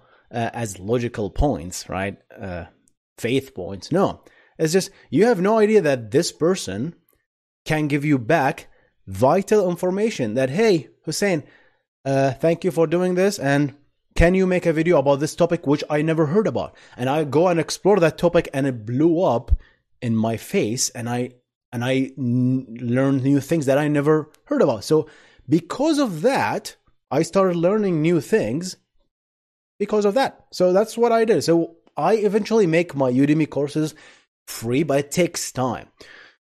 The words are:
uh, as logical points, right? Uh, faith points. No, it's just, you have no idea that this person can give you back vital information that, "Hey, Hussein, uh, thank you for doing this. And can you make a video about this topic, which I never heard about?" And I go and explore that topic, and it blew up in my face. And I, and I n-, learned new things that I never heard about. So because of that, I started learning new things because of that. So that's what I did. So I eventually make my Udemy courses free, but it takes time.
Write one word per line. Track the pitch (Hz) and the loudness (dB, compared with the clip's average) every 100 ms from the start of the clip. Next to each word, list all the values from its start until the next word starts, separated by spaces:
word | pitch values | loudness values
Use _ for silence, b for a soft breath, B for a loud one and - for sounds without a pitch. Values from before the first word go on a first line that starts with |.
| b b b | b b b
uh, | 117 117 | -6 -6
as | 113 117 92 | -6 -8 -10
logical | 95 123 117 117 101 | -4 -4 -4 -6 -6
points, | - 143 95 87 - - | -2 -2 -2 -8 -14 -10
right? | 90 98 95 _ - | -6 -6 -8 _ -16
Uh, | 98 87 - _ _ _ _ - | -10 -10 -12 _ _ _ _ -10
faith | 113 131 - | -2 -2 -4
points. | - 87 98 - | -12 -12 -12 -4
No, | 170 160 - _ b b - | 0 0 -2 _ b b -4
it's | 160 | 0
just, | 185 - b b | 0 -2 b b
you | 131 226 | 2 2
have | 208 | 2
no | 190 220 | 2 2
idea | 208 214 | 4 4
that | 151 131 110 | 2 -2 0
this | 127 170 | 0 -2
person | - 160 190 - 95 147 - _ _ _ _ _ _ - | 0 0 0 -4 -6 -8 -10 _ _ _ _ _ _ -4
can | 156 151 | -2 0
give | 147 151 | -2 0
you | 139 | 0
back | 110 160 135 160 - _ _ _ - | 2 2 2 -2 -12 _ _ _ -16
vital | 95 127 180 196 214 185 | 0 2 2 2 2 2
information | 175 180 185 226 - 113 117 | -2 -2 -2 -2 -2 -4 -2
that, | 131 | -2
"Hey, | 156 226 170 - _ | 0 2 2 -2 _
Hussein, | - 156 202 165 - b b b b _ 135 | -10 -4 -2 -2 -4 b b b b _ -2
uh, | 135 135 | 0 0
thank | 123 165 165 | 0 0 0
you | 185 | -2
for | 151 160 | 0 0
doing | 175 185 180 | 2 0 2
this. | 196 196 | 0 0
And | 139 143 143 - _ _ _ - | 0 0 0 -4 _ _ _ 2
can | 165 185 | 4 4
you | 185 | 2
make | 180 170 | 0 0
a | |
video | 156 165 160 | 0 2 2
about | 135 139 | 4 0
this | 151 - | -2 0
topic, | 170 170 135 | 0 0 0
which | 147 - | -2 0
I | 151 | -2
never | 156 160 151 | 0 0 0
heard | 196 190 | 0 0
about?" | 113 78 B B - | -2 -6 B B -8
And | 127 | -2
I | 151 151 | -2 0
go | 139 180 | 2 2
and | 165 | 2
explore | - - 185 202 | -2 -2 2 4
that | 160 - | 2 2
topic, | 175 170 - | 2 2 0
and | 135 139 | -2 -2
it | 123 107 | -4 -6
blew | 123 165 165 | 0 2 4
up | 180 120 131 - b b _ _ | 2 0 0 -2 b b _ _
in | 120 113 | -2 0
my | 113 113 | 0 -4
face. | - 202 113 123 - | -4 -2 -2 -2 -6
And | 123 117 | -6 -6
I, | 123 123 - _ _ _ | -6 -6 -10 _ _ _
and | 123 | -6
I | 123 131 131 - | -2 -2 -2 -4
n-, | 123 123 123 131 131 117 | -2 0 0 0 -4 -10
learned | 123 127 135 139 | -2 0 2 0
new | 135 143 | 2 0
things | 131 165 135 | 0 -2 2
that | 135 | 0
I | 151 | 2
never | 147 143 156 147 _ _ | 0 2 0 0 _ _
heard | 285 | 2
about. | 170 110 | 2 0
So | - 156 151 b b b - | 0 0 0 b b b -2
because | 156 - - 302 294 | -2 -2 -2 0 0
of | 262 156 | -2 0
that, | 214 269 107 165 - - _ _ _ | 0 0 -2 -4 -8 -18 _ _ _
I | 135 | -2
started | 160 196 190 175 | 0 2 2 2
learning | 170 214 202 160 | 2 2 0 0
new | 160 175 | 2 0
things | - 220 113 135 180 - _ _ _ _ _ _ _ _ _ _ | 0 -2 0 -4 -8 -14 _ _ _ _ _ _ _ _ _ _
because | 202 214 208 | -2 0 2
of | |
that. | 220 262 - _ | 2 -2 -4 _
So | - 180 | 0 2
that's | 185 214 - | 4 0 0
what | 240 | 2
I | 226 226 | 2 2
did. | 180 | 2
So | 143 170 165 - _ - | 4 2 0 -8 _ -4
I | 160 220 | 0 2
eventually | 202 214 202 226 180 | 2 0 0 2 4
make | 165 170 139 | 2 0 0
my | 135 | 0
Udemy | 123 143 156 147 | 2 2 2 0
courses | 135 143 156 156 - B B B _ - | -2 -4 -4 -4 -8 B B B _ -18
free, | - 117 131 | -10 -4 -2
but | 139 139 | 0 -2
it | 143 | -2
takes | - 170 - - | -2 -2 -2 -8
time. | - 131 95 - _ B B B B | -4 -4 -4 -12 _ B B B B